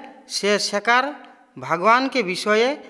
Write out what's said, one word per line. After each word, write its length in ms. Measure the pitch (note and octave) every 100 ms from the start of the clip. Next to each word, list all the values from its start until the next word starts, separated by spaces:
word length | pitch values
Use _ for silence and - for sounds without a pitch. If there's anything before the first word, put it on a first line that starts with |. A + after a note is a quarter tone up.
| - - -
সে 300 | - G3+ G3+
সেকার 460 | - G3+ G#3+ A#3+ C4 D4 - - _ -
ভগবানকে 640 | C3 E3 G3 A#3+ C4+ C4
বিষয়ে 540 | F#3 F3+ G#3+ G#3+ B3 D4+ -